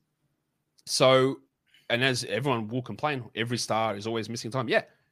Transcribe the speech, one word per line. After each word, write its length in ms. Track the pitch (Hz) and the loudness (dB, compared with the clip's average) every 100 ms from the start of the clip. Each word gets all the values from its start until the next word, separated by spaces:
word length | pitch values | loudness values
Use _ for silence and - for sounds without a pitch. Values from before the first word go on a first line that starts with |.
| _ _ _ _ _ _ _ _ - | _ _ _ _ _ _ _ _ -6
So, 500 | - 131 131 131 135 _ _ _ _ - | 4 6 8 4 0 _ _ _ _ -4
and 140 | 117 | 0
as 220 | 131 123 | 2 0
everyone 420 | - 101 143 117 107 | -2 -2 0 -2 -2
will 160 | 127 | -6
complain, 420 | 123 101 151 139 120 - | -8 -6 -4 -4 -6 -6
every 220 | 117 120 | -4 -2
star 360 | - 110 113 | -2 0 0
is 140 | 101 110 | -2 -4
always 200 | 113 107 | -4 -6
missing 220 | 117 113 | -8 -6
time. 180 | 131 120 | -4 -2
Yeah, 140 | 214 - _ _ | -2 -2 _ _